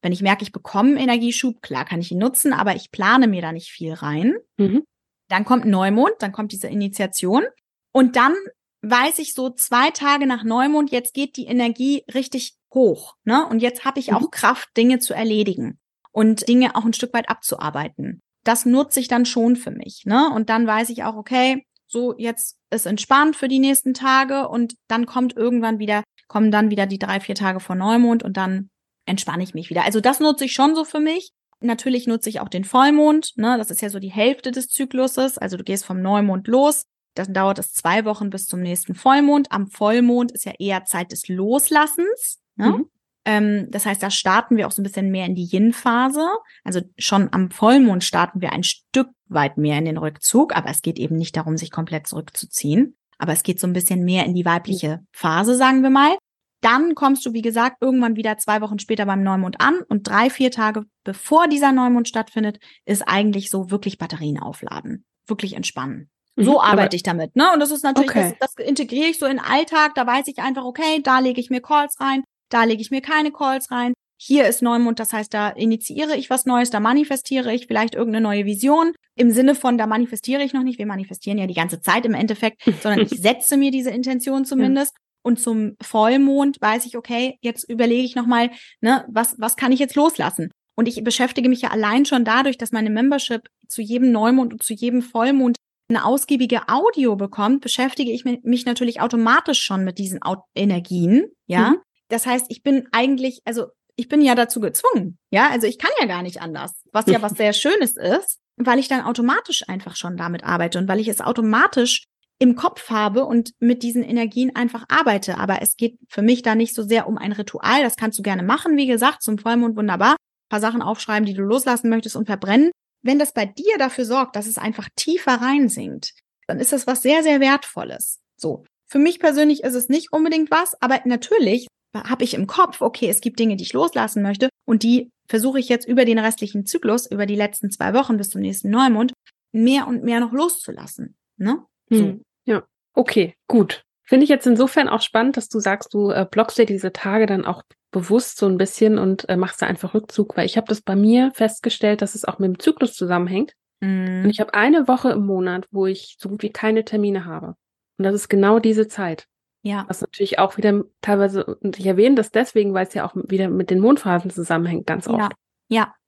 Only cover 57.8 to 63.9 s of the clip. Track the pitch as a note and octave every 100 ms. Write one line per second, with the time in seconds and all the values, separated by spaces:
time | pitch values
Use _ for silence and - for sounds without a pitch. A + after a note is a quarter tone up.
57.8 | C4 C4 A#3 A3 A3 G#3+ - G#3+ G#3+ G#3
58.8 | - A3 G3+ G3 G3 F#3+ F#3 - B3+ F4
59.8 | - G#3 G3+ G3+ B3 - B3+ B3 G#3+ G#3+
60.8 | G#3+ _ - G3 - D#4 E4+ C#4+ C#4+ C4
61.8 | B3 A#3+ A#3 A3+ A3 - G#3+ G#3 - _
62.8 | - G3+ - G3 G#3 G3 G3 F#3+ F3+ G3+
63.8 | G3